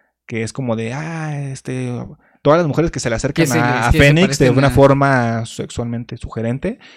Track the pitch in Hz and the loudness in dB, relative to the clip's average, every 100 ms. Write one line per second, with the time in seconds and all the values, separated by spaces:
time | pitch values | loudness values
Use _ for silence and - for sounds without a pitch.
0 | _ _ - 113 110 - 123 113 113 135 | _ _ -10 -6 -6 -6 -4 -4 -4 -6
1 | 160 165 156 143 139 131 - 127 127 120 | -8 -8 -8 -8 -8 -10 -8 -6 -6 -8
2 | 123 - _ _ 143 165 156 127 165 135 | -10 -16 _ _ 2 2 2 0 -2 -2
3 | 127 113 175 151 143 123 120 123 117 151 | -4 -4 -2 0 0 2 0 0 2 4
4 | 143 156 190 - 131 123 139 127 139 139 | 6 6 2 2 2 4 4 6 6 6
5 | 139 127 117 113 113 - 113 - 120 117 | 2 2 0 -2 -6 -10 -10 -8 -6 -6
6 | 120 120 - 113 113 120 185 262 - | -8 -12 -10 -6 -4 -4 -6 -8 -14